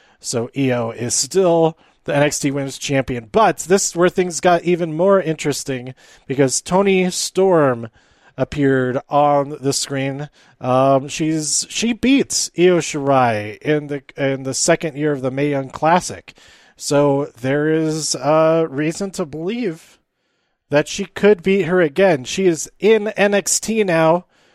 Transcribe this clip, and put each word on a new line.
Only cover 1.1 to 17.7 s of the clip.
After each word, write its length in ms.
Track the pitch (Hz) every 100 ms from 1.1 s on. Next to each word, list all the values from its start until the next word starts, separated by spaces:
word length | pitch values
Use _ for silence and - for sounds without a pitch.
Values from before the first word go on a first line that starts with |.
| -
still 640 | 131 190 180 165 160 - _ _
the 100 | -
N 100 | 143
X 160 | 147 -
T 120 | 143
Women's 260 | 139 135 -
Champion. 520 | - 135 131 120 110
But 280 | 220 202 -
this 280 | 160 196 -
is 80 | 170
where 140 | 180
things 320 | - 180 160
got 220 | 180 170
even 300 | 165 170 170
more 280 | 156 190 190
interesting 760 | 160 160 151 131 - 127 127 - _ - -
because 340 | 135 135 -
Toni 480 | - 180 202 190 185
Storm 800 | - - 185 190 165 139 117 113 _ _ _ _ -
appeared 640 | 127 147 139 131 127 127 -
on 500 | 147 147 143 143 151
the 100 | 135
screen. 580 | - - 135 135 135 147 _ _ _
Um, 480 | 127 131 135 135 139
she's, 580 | - 156 160 151 - -
she 240 | - 226
beats 580 | 233 240 277 - - - -
Io 220 | 180 175
Shirai 800 | - 151 139 135 123 107 104 104
in 280 | - 151 147
the, 160 | 143 - -
in 260 | 135 135
the 100 | 131
second 440 | 127 - 165 160 135
year 160 | 151
of 80 | 139
the 100 | 127
Mae 200 | 135 147
Young 180 | 139 131
Classic. 640 | - 156 175 - - - - - - _ -
So 440 | - 143 143 139 143
there 440 | - 131 143
is, 460 | 156